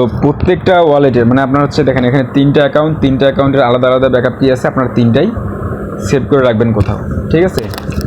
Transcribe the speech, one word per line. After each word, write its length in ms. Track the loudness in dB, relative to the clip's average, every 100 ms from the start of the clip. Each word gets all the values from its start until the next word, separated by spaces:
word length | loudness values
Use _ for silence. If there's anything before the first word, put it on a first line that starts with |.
| 0 0
প্রত্যেকটা 520 | -2 -2 -2 -2 2 2 4
ওয়ালেটের 360 | 4 2 2 2
মানে 100 | 2 0
আপনার 140 | 0
হচ্ছে 160 | 0 0 0
দেখেন, 140 | 0 0
এখানে 160 | 0 0 0
তিনটা 240 | 2 2
অ্যাকাউন্ট, 300 | 2 2 0 0
তিনটা 220 | 0 2 0
অ্যাকাউন্টের 340 | 2 0 2 2
আলাদা 180 | 2 2
আলাদা 180 | 2 2
ব্যাকআপ 200 | 2 0 0
কি 60 | 0
আছে, 100 | 0 0
আপনারা 180 | -2 -2 0
তিনটাই 320 | 2 2 0 -2 -6 -6 -8 -8 -8 -8 -2
সেভ 140 | -2 0
করে 120 | 2 2
রাখবেন 220 | 2 0 0
কোথাও, 200 | -2 -2 -6 -6 -2
ঠিক 120 | 0 0
আছে? 140 | -2 -8 -8 -8 -6